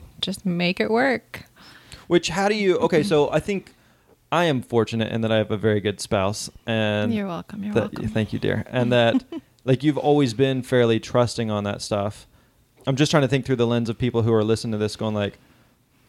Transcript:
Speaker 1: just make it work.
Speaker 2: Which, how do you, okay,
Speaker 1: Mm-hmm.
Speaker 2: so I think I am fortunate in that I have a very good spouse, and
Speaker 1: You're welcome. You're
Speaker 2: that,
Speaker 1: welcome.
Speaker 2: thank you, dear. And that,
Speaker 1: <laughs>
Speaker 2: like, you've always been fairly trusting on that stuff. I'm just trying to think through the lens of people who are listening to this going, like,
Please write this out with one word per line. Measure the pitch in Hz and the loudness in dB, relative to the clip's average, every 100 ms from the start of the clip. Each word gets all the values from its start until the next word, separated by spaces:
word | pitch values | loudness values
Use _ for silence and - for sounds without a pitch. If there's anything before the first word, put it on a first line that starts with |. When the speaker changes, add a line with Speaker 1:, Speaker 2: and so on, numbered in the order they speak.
| - - | -8 -10
Speaker 1:
just | - 190 | -8 -6
make | 185 175 175 180 | -4 -2 -2 0
it | 220 | 0
work. | 226 269 233 - - - _ - - - - - | 2 2 0 -6 -20 -20 _ -20 -20 -20 -14 2
Speaker 2:
Which, | 170 170 | 2 2
how | 170 202 | 0 0
do | 214 | 2
you, | 196 170 | 2 4
okay, | 156 165 | 4 2
Speaker 1:
Mm-hmm. | 139 | 4
Speaker 2:
so | 151 143 | 2 4
I | 156 | 0
think | - 196 - _ _ _ _ _ - | -2 -6 -6 _ _ _ _ _ -4
I | 165 170 | 0 2
am | 131 | 0
fortunate | - 117 110 113 110 | 0 0 2 0 -2
in | 113 | -2
that | 110 | 0
I | 110 | 0
have | 104 | 0
a | 107 | 0
very | 107 104 | 2 2
good | 101 95 | 0 -4
spouse, | - 104 95 110 - - - | -2 0 0 -4 -10 -12 -4
and | 113 107 104 104 | -2 0 0 -2
Speaker 1:
You're | 214 196 | -4 -6
welcome. | 170 - 208 | -8 -12 -10
You're | 202 208 | -4 -2
Speaker 2:
that, | 104 | -4
Speaker 1:
welcome. | - 110 | -6 -4
Speaker 2:
thank | 110 104 | -4 -4
you, | 110 | -4
dear. | 104 101 - | -4 -4 -4
And | 123 123 | -2 0
that, | 123 117 254 - 330 _ | 2 2 0 -4 -16 _
Speaker 1:
<laughs> | _ 127 | _ -2
Speaker 2:
like, | 127 | 0
you've | 151 131 | 2 0
always | 147 147 131 | 2 2 2
been | 110 135 131 | 2 0 0
fairly | - 127 117 110 | 0 2 4 2
trusting | - 123 120 - 110 | 0 0 0 0 -4
on | 104 101 | -2 -4
that | - | -6
stuff. | - 104 101 - - _ _ _ _ _ - | -4 -4 -4 -8 -20 _ _ _ _ _ -4
I'm | 131 | 0
just | 151 | 2
trying | 156 | 2
to | 131 | 2
think | 135 131 | 0 0
through | 123 | 0
the | 117 | 2
lens | 120 117 | 0 -2
of | 110 | -2
people | 123 117 | -2 0
who | 113 | 2
are | 110 | 2
listening | 107 110 117 | 2 0 -2
to | 107 | -4
this | 107 - | -4 -4
going, | 110 | -4
like, | 104 101 - _ _ _ _ _ _ | -2 -4 -6 _ _ _ _ _ _